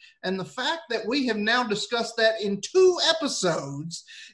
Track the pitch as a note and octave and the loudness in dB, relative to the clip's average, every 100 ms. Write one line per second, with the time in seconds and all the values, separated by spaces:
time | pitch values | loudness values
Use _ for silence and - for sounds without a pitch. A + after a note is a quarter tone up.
0 | - _ F#3 F#3+ F3 - C4+ E4 - A3+ | -20 _ -6 -6 -6 -6 -4 -6 -6 -6
1 | G#3 C#4+ B3+ G#3 G#3 B3 A#3+ G3+ - A#3+ | -2 -2 0 0 0 0 0 -4 -2 -4
2 | A3+ - A3 A3 G#3 G3+ - F#4 F#4 E4+ | -4 2 2 2 -2 -4 0 4 6 6
3 | D4+ D#4+ D4 - F3 C#3+ C#3 C#3 E3 - | 4 4 0 0 0 0 -4 -8 -10 -12
4 | - - - | -16 -20 -20